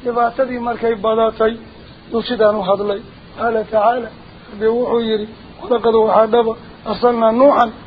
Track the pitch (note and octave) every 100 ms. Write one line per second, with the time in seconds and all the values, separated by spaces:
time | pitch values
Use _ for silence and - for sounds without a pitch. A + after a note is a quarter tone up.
0 | B3 A#3 A#3 A#3 C4 B3 A#3 A3 A3+ A3+
1 | A3 A3 A3+ A3 A3 A3+ - - - -
2 | - A#3 - A#3+ G#3+ G#3+ F#3 G3 G3+ G3
3 | - - - - A3+ A3+ G#3+ A3 G#3 B3
4 | A3+ - - - - G#3 A3 A#3 B3 A#3
5 | A3+ G#3+ G#3+ - - - - A#3+ A3+ A3+
6 | A3 F#3+ A3 A#3 A3+ A3 - - - G#3+
7 | A#3+ A#3+ A3+ A3+ C#4 B3 A#3 -